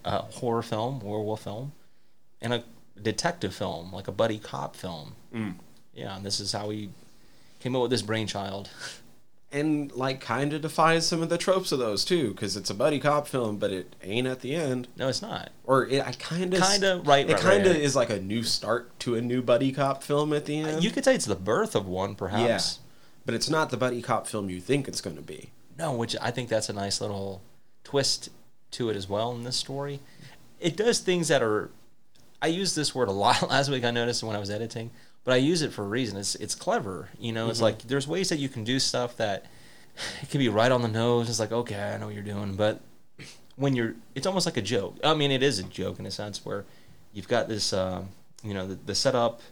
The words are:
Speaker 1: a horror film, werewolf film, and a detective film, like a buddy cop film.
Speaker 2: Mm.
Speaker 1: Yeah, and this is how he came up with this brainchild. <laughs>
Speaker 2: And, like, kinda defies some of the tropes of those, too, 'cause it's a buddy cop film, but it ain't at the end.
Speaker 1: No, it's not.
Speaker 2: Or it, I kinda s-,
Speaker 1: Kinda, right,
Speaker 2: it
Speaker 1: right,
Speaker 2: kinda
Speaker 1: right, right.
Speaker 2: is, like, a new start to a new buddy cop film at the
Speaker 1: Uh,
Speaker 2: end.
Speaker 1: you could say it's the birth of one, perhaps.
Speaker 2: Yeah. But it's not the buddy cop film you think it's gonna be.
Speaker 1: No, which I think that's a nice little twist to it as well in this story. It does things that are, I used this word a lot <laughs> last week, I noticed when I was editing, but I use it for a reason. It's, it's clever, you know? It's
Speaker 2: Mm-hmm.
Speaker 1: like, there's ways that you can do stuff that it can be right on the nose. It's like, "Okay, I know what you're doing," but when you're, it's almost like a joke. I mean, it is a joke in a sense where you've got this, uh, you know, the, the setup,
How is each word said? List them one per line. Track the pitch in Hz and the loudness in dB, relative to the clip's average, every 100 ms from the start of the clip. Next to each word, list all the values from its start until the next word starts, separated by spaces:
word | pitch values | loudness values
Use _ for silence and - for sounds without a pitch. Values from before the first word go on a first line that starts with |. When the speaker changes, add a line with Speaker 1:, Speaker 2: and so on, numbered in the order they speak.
Speaker 1:
a | - 101 | -2 -2
horror | - - 123 113 | -4 -4 0 0
film, | 113 110 120 135 | 0 -2 -2 -4
werewolf | 101 104 104 107 | -4 -4 -2 -4
film, | - 104 139 - - - - - - - | -6 -10 -10 -14 -20 -20 -20 -20 -20 -8
and | 117 | -2
a | 120 - - - - | -2 -4 -20 -20 -4
detective | 110 104 170 170 95 | -2 0 -2 -2 -4
film, | - 95 82 87 | -4 -6 -6 -8
like | 95 - | -10 -6
a | |
buddy | 92 113 98 | 2 2 2
cop | - 69 71 - | -6 -8 -8 -8
film. | 92 80 71 - - | -10 -10 -12 -16 -12
Speaker 2:
Mm. | 117 107 87 - - - | -6 -6 -8 -16 -20 -18
Speaker 1:
Yeah, | - 117 95 | -12 -10 -8
and | 98 | -4
this | - | -4
is | 98 | -2
how | 104 104 | -4 -4
he | 107 101 - - - - - - - | -6 -8 -14 -18 -20 -20 -20 -20 -8
came | 127 | -2
up | 131 | 2
with | 120 | 4
this | 123 | 2
brainchild. | 104 110 107 101 98 98 101 | 2 0 0 -2 -4 -6 -10
<laughs> | - - - - - - - - | -12 -12 -14 -18 -20 -20 -20 -8
Speaker 2:
And, | 143 156 151 143 | -2 2 0 -2
like, | 123 131 135 | -2 -2 -2
kinda | - 117 143 151 | -2 0 0 -2
defies | 151 - 160 165 160 | -2 4 6 6 4
some | 165 | 0
of | 160 | 0
the | 170 | 0
tropes | 196 185 185 | 2 2 2
of | 143 | 0
those, | 113 101 - | 2 0 2
too, | 175 120 | 2 2
'cause | 95 104 95 | -2 -4 -4
it's | 92 | -4
a | |
buddy | 101 143 143 | 2 2 4
cop | 147 147 147 | 2 2 0
film, | 135 113 104 | -2 -2 0
but | 101 | -2
it | 92 90 - | -2 -6 -12
ain't | 92 113 127 | -4 -2 0
at | 127 | -4
the | 123 | -4
end. | 160 147 127 123 - | -2 -2 -4 -6 -4
Speaker 1:
No, | 131 | -2
it's | - | -2
not. | 220 107 - - | -4 -8 -10 -6
Speaker 2:
Or | - 131 120 | 4 4 4
it, | 135 127 | 0 -2
I | |
kinda | 120 - 165 185 185 | -6 -6 -4 0 4
s-, | 190 | 4
Speaker 1:
Kinda, | 202 190 180 | 4 2 2
right, | 151 139 139 | 6 6 6
Speaker 2:
it | |
Speaker 1:
right, | - | 4
Speaker 2:
kinda | 180 196 190 | 6 8 8
Speaker 1:
right, | 160 | 6
right. | |
Speaker 2:
is, | 143 | 4
like, | 135 117 | 4 2
a | 101 | 0
new | 95 113 | 0 -2
start | 113 - 104 120 - - | 0 0 0 0 -2 -6
to | 127 | -2
a | 113 | 0
new | 120 127 | 2 0
buddy | 123 120 135 | 4 4 4
cop | 135 139 135 | 2 0 0
film | - 147 151 | 0 2 2
at | 147 147 | 0 -2
the | 151 | -4
Speaker 1:
Uh, | 156 | -2
Speaker 2:
end. | 156 | 0
Speaker 1:
you | 202 | 0
could | 277 | 2
say | 262 | 4
it's | 254 - | 4 2
the | 92 | 0
birth | 95 120 - 117 | 2 2 2 0
of | 95 | 0
one, | 92 98 | -2 -2
perhaps. | 104 92 104 117 101 - - | -2 -2 2 4 2 0 -4
Speaker 2:
Yeah. | - - - - - | -12 -20 -20 -12 -4
But | |
it's | 113 135 | -2 0
not | 160 151 | 2 0
the | 117 | 0
buddy | 127 123 | 0 -2
cop | - 110 - | 0 -2 0
film | 107 98 | -4 -4
you | 90 | -4
think | 90 143 - | 0 0 0
it's | - | -6
gonna | - 71 | -8 -10
be. | 78 78 - - - - | -12 -14 -14 -20 -16 -6
Speaker 1:
No, | 160 | -2
which | 123 113 - | -2 -2 -2
I | 120 | -2
think | 127 120 | -4 0
that's | 110 - | 0 0
a | |
nice | 101 98 92 | -4 -2 -2
little | 107 101 98 92 - - - - | -2 -4 -6 -8 -14 -20 -20 -20
twist | - 143 131 - - - - - - | -2 2 2 0 -6 -18 -20 -20 -12
to | - 117 | -4 -2
it | 104 | -2
as | 92 | -2
well | 101 117 | -2 -2
in | 120 | -4
this | 120 120 | -4 -4
story. | - 139 143 139 - - - - - - | -4 -6 -6 -8 -12 -18 -18 -18 -20 -2
It | 170 - | -2 2
does | 233 - | 2 4
things | - 180 156 | 2 2 4
that | 139 | 4
are, | 113 107 - - - - - - - - | 6 2 0 -10 -20 -20 -20 -20 -16 -2
I | 156 | 0
used | 170 185 | 2 0
this | 156 143 | 0 0
word | 131 113 | 2 2
a | |
lot | 98 110 - | 4 4 4
<laughs> | - | 4
last | 135 139 | 2 2
week, | 131 | 2
I | 120 | 2
noticed | 120 120 113 | 2 0 0
when | 110 | -2
I | 104 | -4
was | 101 | -4
editing, | 104 113 117 113 - - - | -4 -4 -6 -10 -12 -20 -6
but | - | 2
I | 127 | 4
use | 139 175 | 6 4
it | 135 | 0
for | - | -2
a | 101 | -2
reason. | 117 117 98 | 0 -2 -2
It's, | 98 | -4
it's | - 101 - | -4 -6 -4
clever, | - 240 101 87 80 - | -2 0 -2 -6 -10 -8
you | 113 | -4
know? | 113 113 | -2 0
It's | 113 | 4
Speaker 2:
Mm-hmm. | |
Speaker 1:
like, | 113 107 | 2 2
there's | 113 139 135 | -2 -2 0
ways | 175 180 | 0 0
that | 156 | 0
you | 135 | -2
can | 120 | -4
do | 107 131 | -2 0
stuff | - 120 123 - | 2 0 -2 -2
that | 107 95 - - - - - - - - | -2 -2 -8 -18 -18 -20 -18 -10 -8 -8
it | - | -4
can | 143 | 2
be | 123 | 4
right | 104 123 | 6 6
on | 127 | 6
the | 117 | 2
nose. | 110 120 120 117 | 2 4 4 2
It's | 113 | 0
like, | 107 | 0
"Okay, | 117 120 101 | -2 -2 -4
I | 104 104 | -4 -6
know | 104 | -6
what | 104 | -8
you're | |
doing," | 101 101 101 95 | -6 -4 -4 2
but | 104 - - - - - - - - | 2 2 -8 -20 -20 -18 -18 -18 -14
when | - 139 127 | -2 2 2
you're, | 113 - - 139 | 0 -2 -10 -4
it's | 190 | 0
almost | 190 165 | 0 0
like | 127 | -2
a | |
joke. | 101 117 92 - | 0 0 -2 0
I | 147 | 2
mean, | 156 143 | 4 4
it | 131 | 4
is | 139 101 | 4 2
a | |
joke | 92 - 92 92 | -4 -4 -6 -4
in | 98 | -8
a | |
sense | 95 104 98 | -8 -8 -8
where | 107 101 98 - - - - | -8 -8 -8 -16 -20 -20 -16
you've | 104 - | -10 0
got | 120 - | 0 0
this, | 107 - | -2 0
uh, | 98 92 92 95 - - - | 0 -2 -4 -8 -14 -20 -12
you | 107 | -8
know, | 98 92 | -6 -6
the, | 92 | -8
the | - 98 | -4 0
setup, | 135 123 117 - - | 2 4 2 0 -16